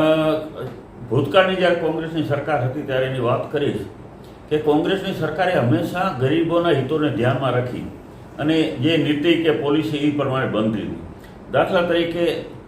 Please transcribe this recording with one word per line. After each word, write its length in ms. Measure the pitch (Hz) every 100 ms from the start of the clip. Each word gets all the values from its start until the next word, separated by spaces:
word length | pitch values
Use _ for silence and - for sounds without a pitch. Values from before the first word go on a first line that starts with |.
| 156 160 156 156 - - 127 - - - 120
ભૂતકાળની 440 | 110 143 190 185
જ્યારે 200 | 185 175
કોંગ્રેસની 480 | 170 160 160 160 160
સરકાર 420 | 131 139 160 147
હતી 180 | 123 151
ત્યારે 240 | 139 131 131
એની 120 | 131
વાત 340 | 117 - -
કરીશ 280 | 151 135 - - - - - - - -
કે 100 | 151
કોંગ્રેસની 560 | 226 294 185 190 190
સરકારે 380 | 175 156 160 190
હંમેશા 640 | 147 120 160 - 175 190 127
ગરીબોના 500 | 131 160 160 170 170
હિતોને 400 | 143 127 156 151
ધ્યાનમાં 400 | 107 123 143 135
રાખી 320 | 123 120 98 - - - - - -
અને 240 | 147 160
જે 340 | 151 123 151 160
નીતિ 460 | 139 147 165 160
કે 80 | 160
પોલિસી 460 | 117 143 151 151 147
એ 200 | 147 143
પ્રમાણે 300 | 135 131 120
બનતી 360 | 104 113 104
હતી. 140 | 85 - - - - - -
દાખલા 300 | 139 165 190
તરીકે 640 | 175 170 170 175 165 - - -